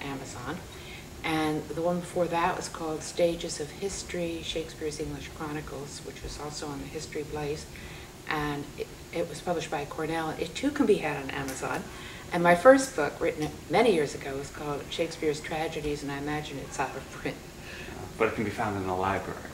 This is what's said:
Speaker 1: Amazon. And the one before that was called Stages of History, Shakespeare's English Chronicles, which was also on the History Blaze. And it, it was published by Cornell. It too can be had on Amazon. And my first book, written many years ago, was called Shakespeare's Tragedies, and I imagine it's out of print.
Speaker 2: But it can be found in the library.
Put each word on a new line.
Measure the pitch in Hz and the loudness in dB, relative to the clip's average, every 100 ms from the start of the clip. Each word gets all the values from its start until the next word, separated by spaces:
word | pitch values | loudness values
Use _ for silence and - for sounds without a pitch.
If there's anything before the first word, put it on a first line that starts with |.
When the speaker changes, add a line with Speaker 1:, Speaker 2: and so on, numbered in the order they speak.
Speaker 1:
Amazon. | 139 135 - - - 170 - - - - - - | -6 -6 -6 -8 -6 -8 -10 -12 -12 -12 -12 -6
And | - 160 156 151 - | 0 2 2 2 -2
the | 151 | 0
one | 170 175 | 2 2
before | 175 180 170 | 0 2 2
that | 170 185 170 | 4 2 2
was | 165 | -4
called | - 160 156 | -4 -2 -2
Stages | - - 175 165 170 - | -2 4 4 4 -2 -4
of | 147 | -6
History, | - 196 - - 180 170 165 | -4 -4 -4 -4 -2 -2 -2
Shakespeare's | 156 165 160 - 156 147 | -4 -4 -4 -4 -4 -2
English | 147 143 - - | -4 -6 -8 -8
Chronicles, | 156 151 147 131 143 - | -6 -4 -6 -8 -8 -10
which | 135 135 | -10 -10
was | - - | -8 -8
also | 147 147 151 | -8 -6 -6
on | 139 | -6
the | 139 | -6
History | 156 - 156 | -8 -6 -6
Blaze. | 143 151 147 151 - - - - - - - | -4 -4 -2 -4 -6 -10 -12 -12 -14 -10 -4
And | 151 147 143 147 - | -2 0 -2 -6 -6
it, | - - - | -8 -10 -6
it | 165 170 | -2 -2
was | - | -2
published | - 165 - | -2 0 0
by | 151 | -4
Cornell. | 143 160 156 165 156 - | -4 -4 -2 0 -2 -2
It | 165 | -4
too | - 277 | 0 2
can | 285 226 | 6 8
be | 185 | 6
had | 156 143 | 4 -2
on | 135 | -4
Amazon. | 143 139 127 135 143 - - - - - | -4 -4 -2 -2 -2 -4 -10 -10 -12 -2
And | 180 | 6
my | 175 | 8
first | 175 262 269 - | 12 12 12 8
book, | - 147 - | 0 0 0
written | 165 - 151 - - | 0 0 -2 -4 2
many | 170 240 | 6 6
years | 175 139 | 6 4
ago, | - 143 135 | -2 -6 -6
was | 139 | -6
called | - 147 143 - | -6 -4 -4 -4
Shakespeare's | - 165 - 156 143 | -2 -2 0 0 0
Tragedies, | - 160 160 160 147 143 | -2 -2 -2 -2 -4 -4
and | 139 | -4
I | 139 | -4
imagine | 147 151 147 135 | -2 -4 -4 -8
it's | 131 - | -6 -4
out | 143 | -4
of | - - | -4 -10
print. | - 143 - - - - - - - - - | -8 -6 -6 -10 -14 -12 -12 -10 -10 -8 0
Speaker 2:
But | 110 | 2
it | |
can | 113 | 2
be | 104 | -2
found | - 107 101 | 0 0 0
in | 95 | 0
the | |
library. | 90 95 95 - 85 - | 0 2 0 -2 -8 -10